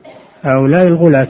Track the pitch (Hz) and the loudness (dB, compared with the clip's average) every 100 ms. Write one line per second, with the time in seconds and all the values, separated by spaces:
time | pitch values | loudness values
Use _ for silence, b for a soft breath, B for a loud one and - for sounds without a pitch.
0 | - - - _ 147 131 135 170 180 170 | -20 -20 -20 _ -4 -2 0 0 0 2
1 | 170 139 | 2 0